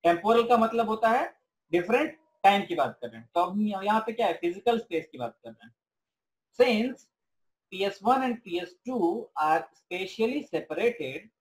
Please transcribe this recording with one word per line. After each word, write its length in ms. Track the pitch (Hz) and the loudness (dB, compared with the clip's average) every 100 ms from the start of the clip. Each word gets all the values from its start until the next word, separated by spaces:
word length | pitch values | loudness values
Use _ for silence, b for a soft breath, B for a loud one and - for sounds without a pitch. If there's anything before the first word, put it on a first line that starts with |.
| 170 | 2
Temporal 380 | 170 208 233 233 | 2 4 4 4
का 100 | 233 | 4
मतलब 320 | 226 233 220 | 4 0 -2
होता 200 | 220 226 | 0 2
है 160 | 247 339 _ _ _ _ | 2 -2 _ _ _ _
different 460 | 170 185 247 320 - _ _ | -2 2 0 0 -6 _ _
time 220 | 196 202 175 | 4 4 0
की 100 | 165 | -2
बात 220 | 131 - | -2 -4
कर 80 | 120 | -14
रहे 100 | 113 | -14
हैं, 100 | 117 170 | -4 -2
तो 60 | |
अब 100 | 180 | 0
हम 100 | 202 | 0
यहाँ 380 | 214 196 202 220 233 | -2 -2 0 0 -2
पे 80 | |
क्या 140 | 220 220 | -2 -2
है, 60 | - | 0
Physical 380 | 175 185 - 233 | -4 -2 0 0
space 280 | - 165 156 | -2 -6 -6
की 60 | 127 | -10
बात 200 | 117 _ | -10 _
कर 60 | - | -20
रहे 160 | 110 120 | -20 -20
हैं। 80 | _ _ _ _ _ _ _ _ - | _ _ _ _ _ _ _ _ 2
Since 460 | 254 220 247 - _ _ _ _ _ _ _ | 2 4 -2 -6 _ _ _ _ _ _ _
P 60 | 190 196 | -6 -4
S 160 | 196 | -2
one 240 | 208 262 262 | 0 0 0
and 120 | 226 | -4
P 160 | 190 175 | -6 -6
S 120 | 175 _ 240 | -8 _ -8
two 420 | 254 170 214 - - 156 | 0 0 0 -8 -2 0
are 180 | 165 - | 0 -2
spatially 720 | _ _ 180 190 - 226 285 | _ _ -8 -6 -2 -2 -2
separated 840 | - 160 - 156 226 233 131 147 208 _ | -4 -6 -6 0 0 0 -8 -10 -14 _